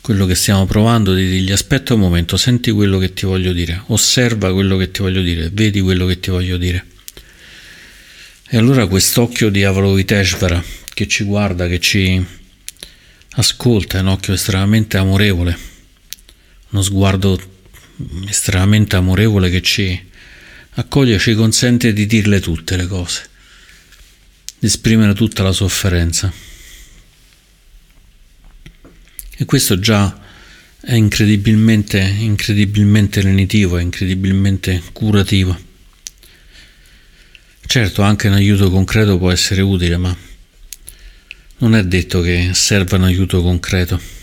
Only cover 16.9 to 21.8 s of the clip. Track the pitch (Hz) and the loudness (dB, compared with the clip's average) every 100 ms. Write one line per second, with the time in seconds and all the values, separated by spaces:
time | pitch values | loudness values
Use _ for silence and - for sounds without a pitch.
16.9 | 98 98 95 98 92 - - _ - - | 0 0 2 0 -2 -6 -20 _ -20 -20
17.9 | - - 78 98 - - 95 95 107 101 | -16 -12 -12 -6 -6 -2 0 2 4 2
18.9 | 95 92 92 110 101 92 90 - - 95 | 2 2 2 2 2 2 0 -2 -2 -4
19.9 | 90 - - - - - - - - - | -6 -12 -20 -20 -20 -20 -20 -12 -10 -2
20.9 | 143 131 101 - 110 113 107 123 120 | 2 2 2 2 2 2 2 2 2